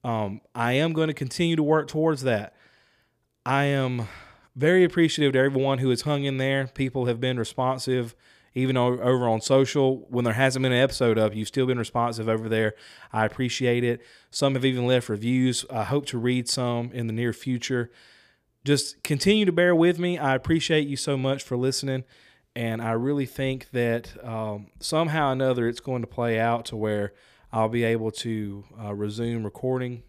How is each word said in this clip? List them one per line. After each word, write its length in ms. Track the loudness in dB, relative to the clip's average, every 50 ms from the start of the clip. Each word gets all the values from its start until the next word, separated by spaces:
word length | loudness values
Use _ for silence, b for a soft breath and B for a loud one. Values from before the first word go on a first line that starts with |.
| -4
Um, 360 | -2 -2 -2 -2 -4 -6 -10 _ _ _
I 200 | -4 -2 0 2
am 180 | 2 0 0
gonna 200 | 0 0 0 -2
continue 440 | -2 -4 -6 -8 -2 0 0 2 2
to 60 | 2
work 260 | 2 4 2 2 2 -2
towards 340 | -2 0 0 0 0 0
that. 320 | 0 0 0 0 -2 -6 b b b b b b b b b b b b b b _ _ _ _ _
I 200 | -2 0 0 2
am 420 | 0 0 0 0 -2 -2 -4 -6 -8 B B B B B B B B _
very 300 | 0 2 4 6 6 6
appreciative 480 | 4 4 2 2 2 4 2 2 4
to 60 | 4 4
everyone 380 | 4 4 2 2 0 0 0 0
who 120 | 2 2
has 120 | 0 0
hung 220 | 0 -2 -2 0 -2
in 140 | -2 -2 -2
there. 300 | 0 0 0 -2 -2 -4
People 380 | _ -4 -4 -2 -2 -2 -2
have 140 | 0 -2 0
been 180 | -2 -2 0 -2
responsive, 760 | -2 -4 -2 -2 -2 -2 -2 -2 -2 0 0 0 -2 -4 -10 b b b b b b b b
even 220 | 0 0 2 4
o-, 220 | 4 4 2 2 2
over 300 | 2 2 2 4 4 2
on 120 | 0 0
social. 680 | 2 4 4 4 4 4 2 2 2 2 2 0 -6 -4
When 160 | -2 0 0
there 100 | 0 2
hasn't 280 | 2 2 2 2 2
been 100 | 0 2
an 100 | 4 4
episode 360 | 4 2 2 2 2 2 4 4
up, 160 | 2 2 0
you've 140 | -2 -6 -4
still 180 | -2 -2 0
been 120 | 0 0 -2
responsive 500 | -4 -4 -2 -2 -2 -2 -2 -4 -2 -2
over 200 | -2 -2 0 0
there. 260 | 0 2 2 0 -2 B B B B B B B
I 120 | -2 0 0
appreciate 580 | 0 0 -2 -4 -4 -2 0 0 2 2 2
it. 180 | 2 0 -2 -2 B B B B B B
Some 240 | -4 0 0 2 2
have 100 | 2 2
even 220 | 2 2 2 2
left 220 | 2 2 2 2 -2
reviews. 560 | -4 -2 0 0 2 4 2 2 2 0 -4 -4
I 140 | -4 -4
hope 240 | -2 0 -2 -2 -2
to 120 | -2 -6 -2
read 300 | 0 0 0 0 -2 -2
some 440 | -4 -2 -2 -2 -2 -2 -4 -6
in 160 | -6 -6 -4 -4
the 40 |
near 200 | -2 -2 -2 -2
future. 580 | -2 -4 -4 -4 -4 -4 -2 -4 -2 -2 -4 -6 b b b b b b b b b b b b _ _ _
Just 380 | 0 2 2 0 -6 -10 _
continue 420 | _ -4 -2 2 4 4 4 4 4
to 80 | 2
bear 220 | 2 4 4 4 6
with 240 | 6 4 4 4 2
me. 180 | -2 -2 -2
I 200 | 0 0 0 0
appreciate 500 | 0 0 0 0 0 2 2 0 0 0
you 100 | 0 -4
so 200 | -4 -2 -2 -2
much 260 | 0 0 0 -2 -2
for 140 | -4 -6 -4
listening, 480 | 0 0 0 -2 -2 -4 -4 -4 -4 -6 b b b b b b b b b _
and 240 | -6 -4 -4 -4 -4
I 100 | -2 -2
really 340 | -2 0 0 0 0 -2 -2
think 440 | -4 -4 -4 -4 -4 -4 -6 -10 _
that, 400 | -2 -2 0 0 0 -2 -4 -10 -18 -14 -12
um, 440 | -10 -8 -6 -6 -6 -6 -8 -12 -16 _ -12
somehow 480 | -8 -2 0 0 0 0 0 0 0 0
or 40 |
another 360 | 0 0 0 0 2 2 0 -2
it's 120 | -2 -4
going 220 | -6 -6 -6 -6
to 60 | -6 -6
play 300 | -4 -4 -2 0 0 2
out 260 | 2 2 0 0 -4
to 100 | -8 -6
where 360 | -4 -2 -2 0 0 -2 -4 b b b b b b b b
I'll 160 | 0 0 0 2
be 160 | 2 0 2
able 260 | 2 0 0 -2 -4
to, 540 | -6 -4 -6 -4 -4 -4 -4 -6 -10 -12 -16 -18 -16 -12
uh, 100 | -8 -8
resume 520 | -4 -4 -4 -4 -4 -4 -4 -2 -2 -4 -4
recording 580 | -6 -8 -6 -4 -2 -2 -2 -4 -6 -8 -12 -16